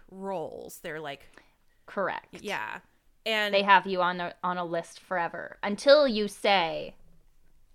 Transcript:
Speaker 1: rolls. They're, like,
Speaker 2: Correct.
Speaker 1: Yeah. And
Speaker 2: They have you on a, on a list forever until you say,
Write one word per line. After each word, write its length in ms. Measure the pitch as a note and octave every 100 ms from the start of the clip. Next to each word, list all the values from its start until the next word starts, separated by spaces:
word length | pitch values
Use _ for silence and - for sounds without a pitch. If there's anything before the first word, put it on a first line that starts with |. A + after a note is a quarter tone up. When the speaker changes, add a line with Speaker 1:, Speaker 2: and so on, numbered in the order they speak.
| -
Speaker 1:
rolls. 680 | F#3+ G3 F#3 D3+ - - -
They're, 160 | E3+ D#3
like, 220 | D3+ C#3+ - - _ _ _ _ -
Speaker 2:
Correct. 540 | G3+ F3 - - F3+
Speaker 1:
Yeah. 380 | G3+ D#3+ G#2+ F3+ _ _ _ _ A3
And 280 | G#3+ G#3
Speaker 2:
They 100 | G3+
have 240 | G3+ F#3+ F#3+
you 140 | F3+
on 180 | F3 F3+
a, 120 | F3 -
on 140 | F3+ F3+
a 80 | E3+
list 340 | E3+ - -
forever 580 | - F3+ E3 E3+ - -
until 440 | G#3 G3+ C#4 D4+ C#4
you 200 | G#3+ G3+
say, 680 | - G#3+ G3 D#3+ D3+ - - - - _ _ _ - _